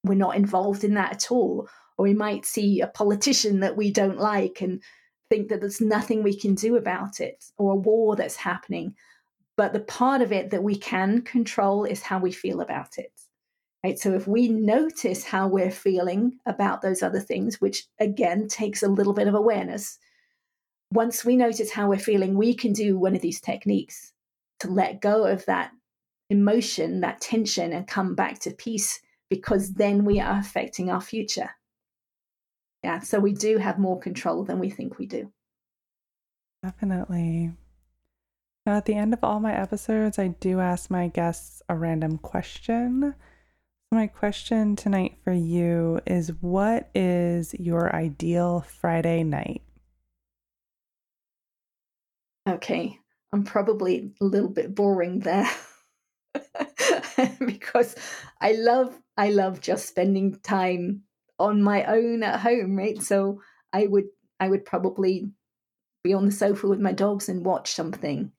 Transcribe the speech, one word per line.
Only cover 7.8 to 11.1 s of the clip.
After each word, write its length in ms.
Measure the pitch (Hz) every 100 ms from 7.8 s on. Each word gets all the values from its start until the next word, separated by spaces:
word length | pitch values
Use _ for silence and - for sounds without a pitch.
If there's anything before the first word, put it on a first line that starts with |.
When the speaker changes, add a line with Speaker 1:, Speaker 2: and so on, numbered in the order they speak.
| 196 220 220 208
Speaker 1:
that's 200 | - -
happening. 600 | 185 185 - 170 170 - _ _ _ _ _ -
But 160 | 202
the 60 | 208
part 420 | 214 - 247 269
of 100 | 226
it 200 | 196 185
that 120 | 196
we 120 | 202 202
can 460 | - 185 190